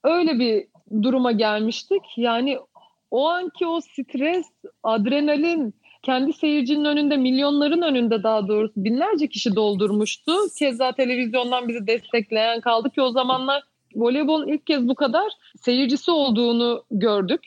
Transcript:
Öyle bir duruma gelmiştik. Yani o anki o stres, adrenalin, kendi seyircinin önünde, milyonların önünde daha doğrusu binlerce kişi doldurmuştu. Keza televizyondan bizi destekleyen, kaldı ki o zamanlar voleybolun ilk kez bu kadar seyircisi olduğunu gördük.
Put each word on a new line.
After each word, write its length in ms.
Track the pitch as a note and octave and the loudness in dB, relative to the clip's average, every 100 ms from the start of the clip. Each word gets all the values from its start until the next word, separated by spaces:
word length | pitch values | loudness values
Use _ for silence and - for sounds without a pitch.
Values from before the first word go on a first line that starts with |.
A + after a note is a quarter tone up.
Öyle 340 | C4 E4+ E4 B3+ | 2 2 2 0
bir 260 | B3 G#3+ - _ _ G#3+ | 0 0 -4 _ _ -2
duruma 300 | A3 C4 B3 | 0 2 0
gelmiştik. 720 | A3 G#3+ G#3+ A3 - - G4 - - | 0 0 0 -4 -6 -2 -4 -4 -4
Yani 420 | A#3+ A#3 C4 C4 - - _ _ _ | -2 0 -2 -4 -10 -20 _ _ _
o 180 | A#3 D4 | -2 0
anki 380 | F4 F4+ - E4+ | 0 -4 -4 -4
o 140 | E4 | -4
stres, 640 | - - C4 B3+ D4 F4+ E4 _ - _ | -6 -12 -10 -4 -2 -2 -6 _ -20 _
adrenalin, 920 | A3+ A3 G#3 C#4 D4 D4 E4 E4+ A#3+ - _ _ | -2 0 0 0 0 0 0 0 -4 -8 _ _
kendi 300 | - B3+ C#4 | -2 0 0
seyircinin 520 | D#4 D#4 D4 B3 D4 | 0 0 0 0 0
önünde, 320 | D4 D4 D4 C#4+ | 2 2 2 2
milyonların 680 | B3+ C4 C#4+ C#4+ D4 E4+ | 2 2 2 2 2 2
önünde 400 | E4+ C4 A#3 A3+ | 0 2 2 0
daha 260 | A3 A3 G3 | 2 0 0
doğrusu 240 | G#3 G#3+ G#3+ | 0 0 -2
binlerce 500 | G3 A#3+ F#4 F#4+ D4 | -2 0 0 0 -2
kişi 300 | G#3+ - G3 | -2 -2 2
doldurmuştu. 760 | G#3+ G3+ G#3 G#3 G#3 - - F4 G4+ - | 0 2 0 0 -2 -4 -2 0 0 0
Keza 340 | D4 A#3 B3+ | -2 0 -2
televizyondan 760 | B3 B3+ B3 A#3+ B3 B3 B3 B3 | 0 0 0 0 -2 0 -2 -2
bizi 180 | A#3 G3+ | -6 -2
destekleyen, 720 | A3+ - A#3 A3 A3 A3+ A#3 | -4 0 -4 0 0 0 0
kaldı 300 | A#3+ A#3 B3+ | 0 0 0
ki 120 | - | 0
o 100 | C4 | 0
zamanlar 500 | A#3+ B3+ C4 C4 C#4+ - _ _ | 0 0 -2 0 -4 -4 _ _
voleybolun 540 | - A#3 C4 D4+ D#4 C#4+ | -2 0 2 0 0 0
ilk 180 | D4 - | -4 -2
kez 220 | D4 A#3+ | 0 0
bu 60 | |
kadar 380 | C4 C#4+ D4 G#4+ - _ - | 0 0 0 -2 -6 _ -8
seyircisi 500 | - B3 C4+ C#4+ - | -2 0 0 0 0
olduğunu 760 | E4 C#4 A3 A#3+ A#3 A#3+ A#3 - | 0 2 2 2 2 0 -2 -4
gördük. 500 | G#3+ A3 G#3 F#3 D4 | 0 2 2 0 -2